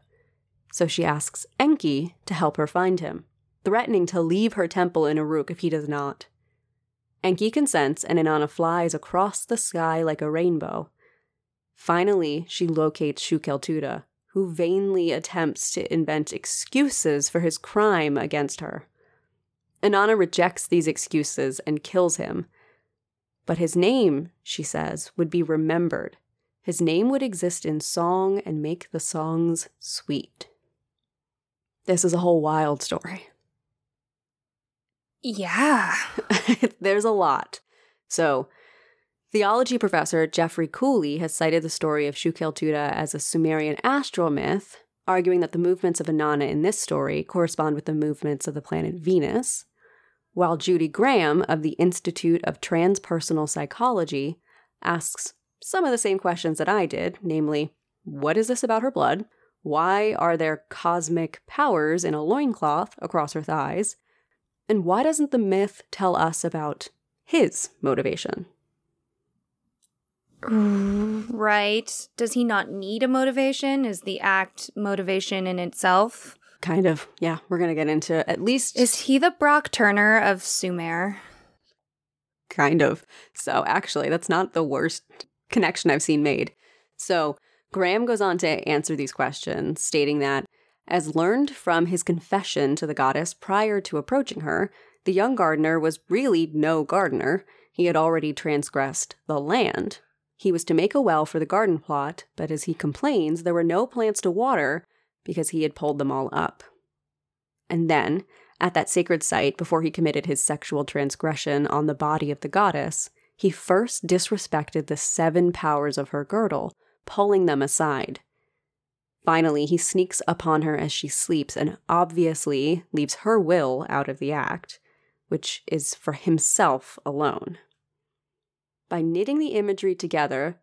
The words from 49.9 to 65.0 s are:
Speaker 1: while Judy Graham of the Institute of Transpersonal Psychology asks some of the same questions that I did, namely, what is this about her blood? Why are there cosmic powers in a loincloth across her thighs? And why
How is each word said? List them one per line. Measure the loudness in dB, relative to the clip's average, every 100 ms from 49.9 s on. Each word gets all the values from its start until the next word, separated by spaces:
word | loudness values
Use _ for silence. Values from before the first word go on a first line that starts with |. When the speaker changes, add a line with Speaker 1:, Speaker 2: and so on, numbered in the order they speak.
| _ _ _ _
Speaker 1:
while | -2 0 0
Judy | 0 2 0
Graham | 2 4 4 4 2 2
of | 0
the | -2
Institute | 2 2 2 -4 -2 0 2
of | 0 -6
Transpersonal | -2 2 2 2 -2 -4 -2 -2 -2
Psychology | -4 -8 -2 0 0 -2 -2 -4 -8 _ _ _ _
asks | -4 -2 -4 -8 -10 -12 _ _
some | -6 0 2
of |
the | 2
same | 0 0
questions | 0 -2 -2 -2
that | 0
I | 2 0
did, | -2 -4 -4
namely, | -4 0 0 0 -2 -8 _ _
what | -16 -4 0 2
is | 0
this | 0
about | 0 0
her | 0
blood? | 2 2 0 -4 _ _ _ -4
Why | 0 2 2 2 2
are | 2 2
there | 0 -2 _
cosmic | -4 0 0 0 -2 -2 -8 _
powers | 0 2 4 2 2 0
in |
a | -2
loincloth | 0 2 0 0 0 0 -2 -8
across | -4 -2 -2
her | -4
thighs? | -4 -4 -2 -2 -4 -6 _ _ _ _ _ _ 0
And | 0 2
why | 2